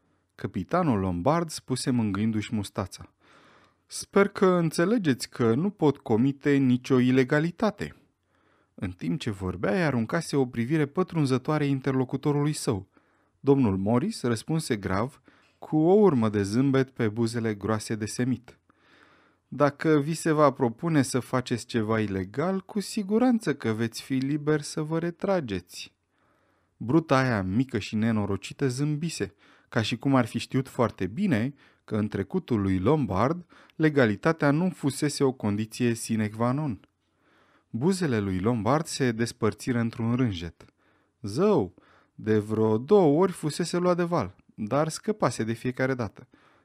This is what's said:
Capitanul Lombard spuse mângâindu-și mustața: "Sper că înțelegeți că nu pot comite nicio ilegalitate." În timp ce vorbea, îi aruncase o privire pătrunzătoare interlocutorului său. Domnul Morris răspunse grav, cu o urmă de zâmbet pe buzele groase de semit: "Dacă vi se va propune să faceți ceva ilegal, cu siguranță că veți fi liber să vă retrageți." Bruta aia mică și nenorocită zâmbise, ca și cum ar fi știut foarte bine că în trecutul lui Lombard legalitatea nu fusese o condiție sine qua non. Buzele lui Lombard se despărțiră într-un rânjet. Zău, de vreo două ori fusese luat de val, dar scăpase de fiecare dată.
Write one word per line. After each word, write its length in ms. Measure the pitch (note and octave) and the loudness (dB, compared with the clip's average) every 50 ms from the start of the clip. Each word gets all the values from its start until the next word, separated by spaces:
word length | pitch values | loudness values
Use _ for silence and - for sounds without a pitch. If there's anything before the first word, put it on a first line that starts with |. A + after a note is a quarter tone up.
| _ _ _ _ _ _ _ | _ _ _ _ _ _ _
Capitanul 640 | - - - - G2+ F2 - - F3 F#3 D3+ A#2 G2 | -10 -10 -6 -6 -6 -4 0 0 0 2 2 2 2
Lombard 520 | F#2+ F#2+ F2 F2 F2 C3 D#3 E3+ F3 D#3 | 0 0 -2 0 0 2 2 2 0 -4
spuse 400 | - - _ - C3 B2 - - | -10 -14 _ -6 -6 -4 -2 -2
mângâindu-și 640 | B2 A#2+ A2 G#2+ F#2 G2 A2 A2+ G#2+ A2 G#2 - A#2 | 0 0 0 0 0 0 -2 0 -2 -2 -4 -4 -4
mustața: 580 | G#2+ G2 - _ - G2 - - - - - _ _ _ _ _ _ _ _ _ _ _ _ _ _ _ | -6 -6 -6 _ -8 -8 -8 -10 -18 -20 -20 _ _ _ _ _ _ _ _ _ _ _ _ _ _ _
"Sper 420 | _ - - - _ - G3 G3+ G3 | _ -14 -14 -14 _ 2 2 2 2
că 180 | - - G3 | 2 2 2
înțelegeți 840 | F#3 F3+ F3 E3 D#3+ - - E3+ F#3+ A#3 B3 F#3 D3+ B2 - - - | 4 4 2 0 0 0 0 0 2 0 0 2 0 0 0 -4 -14
că 260 | - - B2 A2+ A2+ | -4 0 2 2 2
nu 160 | C3+ E3+ G#3 | 2 0 -2
pot 280 | - _ D#3+ D3 C3+ - | -2 _ 2 2 2 0
comite 520 | _ - A2+ G#2+ B2 C#3 C3+ - - D3 C#3+ | _ 0 2 4 4 2 0 0 0 2 2
nicio 420 | C#3 C3+ B2+ B2 B2 B2 - C3+ B2+ | 4 4 4 2 2 2 2 4 4
ilegalitate." 960 | B2 B2+ B2+ C3 C3 B2+ D3+ D3+ D#3 F3 - - A#3 G#3 - - E2 C#2+ - _ _ _ _ _ _ _ _ _ _ _ _ _ _ _ _ | 4 4 4 4 2 2 2 0 0 -2 -2 -2 -2 -2 -2 -4 -10 -10 -10 _ _ _ _ _ _ _ _ _ _ _ _ _ _ _ _
În 160 | - A#2 F#2 | -8 -8 -8
timp 300 | F2+ _ - - F3 D#3 | -8 _ -4 -4 -4 -4
ce 100 | - A#2 | -4 -6
vorbea, 420 | G2+ F#2 G2 F#2 F2 F2 A#2+ F3 | -4 -4 -4 -6 -4 -4 -2 -2
îi 100 | G#3 F#3+ | 0 0
aruncase 540 | E3+ D3 C3 A#2+ A2+ - - E3+ D#3 - - | 0 0 0 0 -2 -2 -2 -4 -4 -2 0
o 100 | C#3+ C3 | 0 0
privire 400 | B2 A#2+ A#2+ A#2 A#2+ D#3+ D#3 D3 | 0 -2 -4 -2 0 0 0 0
pătrunzătoare 800 | C#3 - F#3 F#3 - F3 E3 D3 B2 C3 B2 - - D3+ D3+ D3 | 0 0 -2 -2 0 0 0 2 2 2 0 0 0 0 0 0
interlocutorului 840 | C#3 C#3 C3+ - C#3 C3 C3 B2+ - - C3 - D3+ C#3+ C#3+ C#3+ D3+ | 0 -2 0 -2 0 0 0 0 0 -4 -2 -2 0 0 2 0 0
său. 360 | D3 - - D3+ A2+ F#2+ F#2+ _ _ _ _ _ _ _ _ _ _ _ | -2 -2 -2 -2 -2 -4 -6 _ _ _ _ _ _ _ _ _ _ _
Domnul 360 | - C3+ C#3 C#3 B2+ G#2+ F#2+ | 2 2 4 4 4 2 2
Morris 460 | F#2 G2 G#2 A#2 B2 D3+ A3 A2+ - | 0 0 0 0 0 0 -2 -6 -4
răspunse 540 | - A#2+ A#2 A2 - - D#3 D#3+ D#3 - A#2+ | -2 -2 -2 -2 -4 -4 -4 -4 -2 -4 -4
grav, 460 | G2+ G2 F#2+ F#2 G2 A2+ C3+ - _ _ - _ _ _ _ _ _ | -4 -2 -2 -2 -2 -2 -4 -8 _ _ -20 _ _ _ _ _ _
cu 180 | - - D#3+ | -8 -2 0
o 160 | D#3 D#3 E3+ | 2 4 6
urmă 360 | F#3+ G#3+ G#3+ F#3+ D3 A#2+ A2 A2 | 6 6 6 6 6 4 2 2
de 140 | G#2 G#2 | 2 0
zâmbet 480 | G2+ F#2+ G#2 A#2+ C3+ C#3+ C3 C3+ C3 C3 | 0 0 0 0 2 2 2 2 0 -2
pe 180 | _ - A#2+ G#2+ | _ -2 -2 -2
buzele 460 | G2+ A#2 A#2 A2 A#2 A#2+ A2+ A2+ G#2+ | 0 -2 -2 -2 -2 -2 -4 -4 -4
groase 400 | G2 - A2 A2+ G#2+ - - A#2 | -4 -2 -2 -2 -2 -2 -6 -6
de 120 | G#2 A2 | -6 -6
semit: 520 | G#2 - - B2 C3 B2 A#2+ - - - _ _ _ _ _ _ _ _ _ _ _ _ _ _ _ _ _ _ _ | -8 -4 -4 -2 -2 -2 -4 -6 -20 -20 _ _ _ _ _ _ _ _ _ _ _ _ _ _ _ _ _ _ _
"Dacă 500 | - B2+ D3 C#3 C#3 - - E3 D#3 D3 | 0 2 2 2 2 0 2 4 4 4
vi 160 | C#3 D#3 E3 | 2 0 -4
se 180 | - - E3+ | -2 0 0
va 180 | D3+ D3+ D3+ C#3 | 4 4 4 4
propune 520 | B2+ - C3+ A#2 A2+ - E3 E3+ E3 D3 | 4 2 0 0 0 -2 -2 2 2 2
să 180 | B2+ C3 - B2+ | 2 2 -2 -4
faceți 460 | - - - B2+ B2 - B2 A2+ - | -2 0 -4 -4 -2 -2 -6 -6 -6
ceva 340 | - - A#2+ G#2+ G#2+ A2+ A2 | -4 -2 -2 0 2 0 0
ilegal, 600 | G#2+ G2 F#2+ F#2+ F#2 F#2+ G#2+ C3+ D#3 F#3 F#3+ F#3+ | 0 0 -2 -4 -4 -4 -4 -4 -2 -2 -2 -4
cu 200 | - - - G#3+ | -6 -6 -6 -6
siguranță 720 | F#3+ - - A3 G3+ F#3+ G#3+ A3+ B3 C4 A#3+ A3 - D#3+ C#3 | -6 -4 -6 -6 -2 0 2 4 4 4 2 2 0 -2 -4
că 180 | - - A2+ | -2 -2 -2
veți 300 | A2 G#2+ A#2 A2+ - - | 0 0 -2 -4 -4 -10
fi 120 | - - C#3 | -6 -4 -2
liber 460 | C3 C3 C3+ D3+ D3+ C#3+ D3 D3+ D3 | -2 0 0 -2 -2 0 0 0 0
să 220 | D3 - - D#3+ | -2 -6 -8 -8
vă 160 | D#3 D3+ E3 E3 | -6 -4 -4 -2
retrageți." 920 | E3 F3 E3+ _ - G3 G3 F3+ D3 A2 G2 F2+ - _ - - - - _ _ _ _ _ _ _ _ _ _ _ _ _ _ _ _ _ | -4 -4 -6 _ -2 0 0 -2 -2 -2 -6 -6 -6 _ -18 -18 -18 -18 _ _ _ _ _ _ _ _ _ _ _ _ _ _ _ _ _
Bruta 420 | _ A#2 A2 C3+ E3 D#3+ - C#3 C3+ | _ -4 2 2 2 4 4 2 2
aia 240 | C3 B2+ A#2+ G2+ | 4 2 0 0
mică 360 | F#2+ F#2 F#2 A#2+ C3+ B2+ - G#2 | 0 0 0 0 0 0 -4 -6
și 180 | - - A2 | -6 -4 -2
nenorocită 720 | G#2+ A2 A#2 A2+ G#2+ G2+ G2+ G2 F#2+ - - - - C#3+ C3 | 0 0 0 0 0 -2 -2 -4 -6 -6 -12 -8 -4 -4 -4
zâmbise, 640 | B2 C3 D3 D3+ D3+ D3 E3+ D#3+ - - G#2 G2 _ _ _ _ _ _ _ _ | -2 -2 -2 -2 -2 -4 -6 -8 -6 -6 -8 -8 _ _ _ _ _ _ _ _
ca 140 | - B2 | -2 -2
și 140 | A2 - B2 | 0 0 -4
cum 180 | A2 - C#3 C3+ | -2 0 2 2
ar 120 | C3 A#2 | 2 2
fi 120 | A2+ - A#2+ | 0 -4 -8
știut 300 | - - - C3 C3 - | -6 -2 -2 -2 -2 -2
foarte 380 | - - A#2+ G#2 - - G2 | -2 0 0 0 0 -4 -6
bine 480 | F2+ G#2 D#3 G#3 G3 C#3 G#2 A#2 C#3 - _ - _ _ _ _ | -6 -4 -2 0 0 2 0 0 -2 -6 _ -20 _ _ _ _
că 120 | - A2+ | -6 -4
în 120 | G#2+ G#2 G#2 | -2 -2 -2
trecutul 520 | - G2 F#2+ - - F#3 - - B2+ G#2+ | -2 -6 -6 -4 -4 -6 -2 -2 -2 0
lui 180 | G2 F#2+ F#2+ F#2 | 2 0 0 2
Lombard 680 | F#2 A#2 D#3 D#3 C3 F#2+ F#2+ F#2 A2+ C3+ E3+ F3+ - _ - - - _ _ | 2 2 2 2 0 -2 0 0 0 0 0 -4 -8 _ -20 -20 -20 _ _
legalitatea 760 | - D#3+ D#3 C#3+ C#3 C3+ G#2+ G#2 - - D#3+ E3 - D3+ C#3+ | 0 0 2 4 4 4 4 2 0 0 -2 0 2 2 2
nu 200 | C#3+ D#3 F3+ F#3 | 2 2 0 -2
fusese 540 | F3+ - - C#3 B2+ - D3+ C#3+ - - D3 | -4 -2 -4 -4 -2 -2 -4 -4 0 0 0
o 80 | C3 | 0
condiție 640 | B2+ - - G#2 G2+ G#2 A2 A2 - - B2+ A#2+ A#2 | 0 0 -2 -2 -2 -2 -4 -6 -2 0 0 0 0
sine 340 | A2 - - A2+ A2 G#2+ G#2 | -2 -4 -2 -2 0 0 -2
qua 240 | G#2+ A2 A#2 A#2+ | -2 -2 -2 0
non. 280 | B2+ D3 D#3 C#3+ G2+ F2+ - _ _ _ _ _ _ _ _ _ _ _ _ _ _ _ _ _ | 0 -2 -4 -6 -8 -8 -12 _ _ _ _ _ _ _ _ _ _ _ _ _ _ _ _ _
Buzele 480 | - A2+ C3 F#3 G3 F3+ F#3 D3 A#2+ G#2+ | -6 0 0 0 0 2 0 0 0 0
lui 200 | G2+ G2 F#2 F#2 | 0 0 0 0
Lombard 480 | F#2 A2+ B2 A2+ F#2+ A2 C#3 D#3 E3 | 0 0 0 0 2 2 2 2 0
se 260 | - - - C#3 B2 | -4 -4 0 0 0
despărțiră 680 | A2+ A2 A#2 A2+ - _ A#2 G#2 G2 - - C#3+ A#2+ A#2+ | 2 0 -2 -4 -2 _ -2 -2 -2 -2 -4 -2 0 0
într-un 380 | A2+ A2+ - - A2+ A2+ A#2+ | 0 -2 -2 -2 -2 -2 0
rânjet. 480 | B2 C3+ A#2 F#2+ E2 E2+ E2+ - _ - _ _ _ _ _ _ _ _ _ _ _ | 0 0 0 -2 -4 -8 -10 -12 _ -20 _ _ _ _ _ _ _ _ _ _ _
Zău, 520 | - G2+ G2+ C#3 F#3+ G#3+ G3+ C#3+ G2+ F2 _ _ _ _ _ _ _ _ _ | -12 -8 -2 0 2 2 4 2 0 -2 _ _ _ _ _ _ _ _ _
de 240 | - A2+ G#2+ A2 G#2+ | -6 0 2 2 2
vreo 400 | G#2 G#2+ A2 G#2+ A2 A2 G#2+ A2 | 2 0 0 2 2 2 2 0
două 420 | B2+ C#3+ G#3+ G3+ F3+ D3 C#3+ D#3+ | 2 4 6 6 6 6 4 4
ori 120 | F#3+ F#3 | 2 0
fusese 460 | F3 - - D3+ D3 - F3 - - F3 | -2 -4 -6 -6 -4 -4 -6 -4 -2 0
luat 180 | F3 F3+ F3 | 2 2 2
de 60 | E3+ | 0
val, 320 | F3 E3+ F3 D#3 G#2 F2+ - - _ _ _ | 0 -2 0 -2 -2 -4 -8 -16 _ _ _
dar 340 | - A2+ G#2 C3 C#3+ D#3 D#3+ | -10 -6 -2 0 0 0 -2
scăpase 560 | - - - - G#3+ G#3+ F#3+ C#3 A#2+ - A2+ | -4 -6 -6 -6 -4 0 -2 -2 0 -2 -4
de 80 | A2 | -4
fiecare 420 | A2+ A2+ - C3 B2 - C3 C3 C3+ | -4 -4 -6 -6 -2 -2 -2 -2 -2
dată. 340 | B2 A2+ F#2+ - - - _ _ _ _ _ _ _ | -4 -4 -8 -8 -16 -20 _ _ _ _ _ _ _